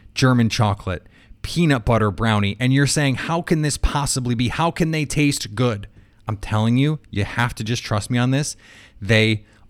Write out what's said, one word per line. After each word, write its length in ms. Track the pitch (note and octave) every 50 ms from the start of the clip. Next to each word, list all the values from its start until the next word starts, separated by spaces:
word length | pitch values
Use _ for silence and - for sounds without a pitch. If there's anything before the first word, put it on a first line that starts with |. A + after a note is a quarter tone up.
| - - -
German 340 | - C3+ B2+ B2+ A#2+ A#2 G#2+
chocolate, 580 | - - A2 G#2 F#2+ - - G2 F2 - - - - - - - - -
peanut 420 | - - - E3 F3 D3+ C#3 A#2+ -
butter 260 | A#2+ A#2 G#2 G#2+ G#2
brownie. 460 | E2+ - A2+ A2+ G#2+ G#2 G2+ G2 G2 -
And 140 | B2+ B2+
you're 160 | C3+ C#3 C#3+ B2+
saying, 260 | - D#3 C#3+ C3+ C3
"How 260 | - - - E3 E3+
can 220 | E3 - F3 D#3
this 160 | D3+ C#3+ - -
possibly 560 | - - - D3 C#3+ - - C#3 B2 B2 A#2+
be? 140 | A2+ B2+ A2+
How 240 | - - E3 E3+
can 180 | - - E3+ D#3+
they 140 | D#3+ D#3 D3
taste 500 | - - D3+ D3 C#3+ C3+ - - G#2 G#2
good?" 320 | A2 B2+ A#2+ G#2+ G2+ G2 - - - - _ _ - _
I'm 100 | A2 G#2
telling 400 | G2 - - A2 G#2+ A2 A#2 A#2+
you, 220 | C3 C#3 D3+ D#3 - - -
you 120 | - G2+
have 320 | G2 - - A#2+ A#2+ A2+ -
to 80 | -
just 220 | A2+ G#2+ A#2+ - -
trust 260 | - A2 G#2 - -
me 80 | B2+ A#2+
on 140 | B2 B2+
this. 240 | C3 C#3 D3 - - - - - - - - - - -
They 440 | G2+ G2+ A2+ A2 A2 A2 A2 G#2+ - - - _ -